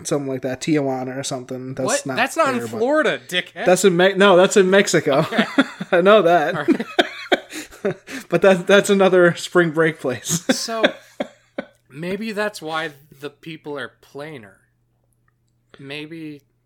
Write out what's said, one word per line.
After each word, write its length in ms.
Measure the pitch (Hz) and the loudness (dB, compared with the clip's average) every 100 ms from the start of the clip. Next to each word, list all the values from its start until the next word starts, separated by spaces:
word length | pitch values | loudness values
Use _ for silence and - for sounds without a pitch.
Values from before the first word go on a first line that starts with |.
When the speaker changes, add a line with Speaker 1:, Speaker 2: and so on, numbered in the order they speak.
Speaker 1:
something 240 | - 151 135 | -6 -4 -4
like 140 | 131 | -6
that. 180 | 131 127 | -6 -6
Tijuana 560 | - 151 139 131 127 131 | -2 -2 -2 -4 -8 -8
or 60 | |
something. 500 | - 135 123 127 131 | -8 -10 -10 -12 -10
That's 120 | 131 139 | -6 -2
Speaker 2:
What? 180 | 277 143 | -2 -4
Speaker 1:
not 100 | 160 | -4
Speaker 2:
That's 220 | 262 320 | -4 0
not 120 | 285 | -2
in 100 | 247 | -2
Speaker 1:
there, 80 | 226 | -6
but 100 | 220 | -4
Speaker 2:
Florida, 420 | 247 311 226 139 | 0 0 0 -2
dickhead. 460 | - 180 - 170 180 | -6 -6 -6 -4 0
Speaker 1:
That's 180 | 180 | 4
in 140 | 202 170 | 4 4
Me-, 160 | 190 | 2
no, 240 | 190 202 180 | 4 6 6
that's 180 | 190 208 | 6 4
in 120 | 185 | 4
Mexico. 500 | 196 202 165 147 135 | 4 4 0 2 0
Speaker 2:
Okay. 260 | 160 226 214 | 0 -2 -2
Speaker 1:
<laughs> 400 | - - - - | 0 -2 -4 -2
I 100 | 175 | 2
know 200 | 185 214 | 6 6
that. 340 | 165 170 151 160 | 6 4 2 -2
Speaker 2:
All 60 | |
right. 220 | 151 156 - | -2 -2 -2
Speaker 1:
<laughs> 1120 | - - - - - - - - - 196 - - 262 - | -2 -2 -2 -4 -4 -4 -16 -16 -8 -8 -8 -12 -14 -4
But 140 | 170 | 2
that, 220 | 196 180 175 | 4 4 4
that's 220 | 202 190 | 4 4
another 440 | 196 190 180 175 - | 2 4 6 4 2
spring 360 | - 180 170 | -2 0 2
break 280 | 151 160 156 | 2 0 0
place. 460 | 135 113 - 170 - | -6 -6 -6 -6 -4
<laughs> 60 | - | -4
Speaker 2:
So, 280 | - 226 247 - _ - - _ _ - - _ _ | -4 -2 -4 -4 _ -12 -12 _ _ -16 -16 _ _
maybe 420 | 139 175 196 226 | -12 -8 -8 -8
that's 300 | 202 208 208 | -6 -6 -8
why 300 | 156 160 160 143 _ 139 | -8 -8 -8 -12 _ -16
the 100 | 143 | -16
people 460 | _ 165 160 151 143 | _ -18 -16 -12 -10
are 120 | 117 _ | -12 _
plainer. 580 | _ 139 151 143 101 95 _ _ _ _ _ _ _ _ _ _ _ - | _ -16 -16 -16 -20 _ _ _ _ _ _ _ _ _ _ _ _ -20
Maybe. 640 | 139 147 151 165 156 143 _ _ | -16 -14 -14 -14 -16 -16 _ _